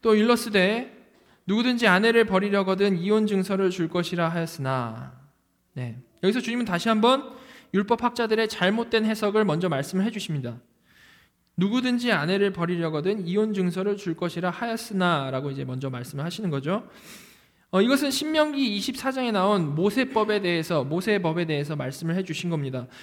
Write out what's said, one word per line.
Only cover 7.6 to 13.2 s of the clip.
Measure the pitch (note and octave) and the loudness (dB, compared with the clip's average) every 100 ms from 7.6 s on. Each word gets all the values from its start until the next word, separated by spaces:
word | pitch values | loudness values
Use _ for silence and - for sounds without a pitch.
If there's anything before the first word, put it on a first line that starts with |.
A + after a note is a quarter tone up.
| - | -2
율법 | F#3 G3+ A#3 | -2 2 0
학자들의 | A#3+ A#3+ A#3 A3 A3 | 0 -2 0 0 0
잘못된 | - F#3 A3+ A#3 A3+ | 2 0 2 0 0
해석을 | A3 A3 G#3 G#3 | 0 0 0 2
먼저 | G#3 D#3 F3+ | 2 2 0
말씀을 | D#3 - F#3 G3+ | -2 -2 0 0
해주십니다. | A3 - D3+ B2 A#2+ _ _ _ _ - _ _ _ _ - | -2 -6 -4 -4 -10 _ _ _ _ -20 _ _ _ _ -2
"누구든지 | F#3+ A#3+ B3+ B3 A#3+ | 0 2 2 0 2
아내를 | G3 D3 G3 G3+ | 2 2 2 2
버리려거든 | F#3+ E3+ F3+ E3 D#3 E3+ G#3 | 0 -2 0 -2 0 -2 -2